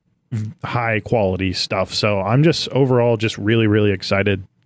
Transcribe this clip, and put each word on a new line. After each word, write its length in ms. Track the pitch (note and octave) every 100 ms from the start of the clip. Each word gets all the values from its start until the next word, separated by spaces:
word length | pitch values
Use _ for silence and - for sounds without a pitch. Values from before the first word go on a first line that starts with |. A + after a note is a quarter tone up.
| _ _ _
v-, 200 | A2 G#2+ -
high 360 | - A#2+ A#2 A2
quality 540 | - A#2+ G2 F#2 F#2+
stuff. 400 | F2 - G2+ F#2+
So 260 | - A2 G2+
I'm 220 | F#2+ B2
just 260 | D#3+ C#3 -
overall 460 | B2+ C3+ B2+ A#2+ A2+
just 220 | A2 -
really, 280 | G#2 A2+ A2
really 240 | G#2+ G#2
excited 540 | F#2+ - G2 G2+ G2 F#2+ _